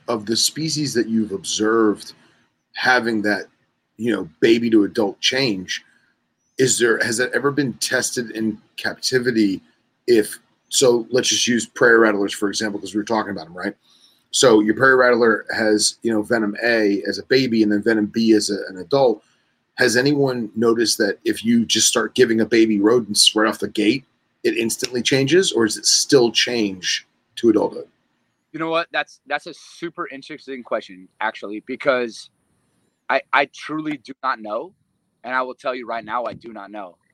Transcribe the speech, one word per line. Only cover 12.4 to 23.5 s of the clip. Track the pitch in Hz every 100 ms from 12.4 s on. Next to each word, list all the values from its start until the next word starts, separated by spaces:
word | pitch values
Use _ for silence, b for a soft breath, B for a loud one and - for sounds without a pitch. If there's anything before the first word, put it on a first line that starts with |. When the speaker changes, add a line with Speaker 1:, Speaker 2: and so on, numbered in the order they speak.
| 104
Speaker 1:
example, | 95 110 101
'cause | 92
we | 104
were | 101
talking | 113 101
about | 95 80
'em, | 90
right? | 98 - b b b b b
So | - 131 107
your | 107 107
prairie | 131 131
rattler | 123 117 117 104 -
has, | 110 110 107 - -
you | 113
know, | 110
venom | 104 120 104 104
A | 117 117 104 101
as | - 101
a |
baby | - 131 131 113
and | 107
then | 104
venom | 104 110 104
B | 117 113
as | 107 -
a, | 98 -
an | 95
adult. | 87 139 131 104 _ _ _ _ _ -
Has | 127 113
anyone | 135 143 135 123 107 110
noticed | 117 113 110 -
that | 104 - 113
if | 104
you | 113 117 110
just | 110 -
start | 123 107
giving | - 120 113
a | 107
baby | 117 113 104
rodents | 104 123 101 104 - 107
right |
off | 107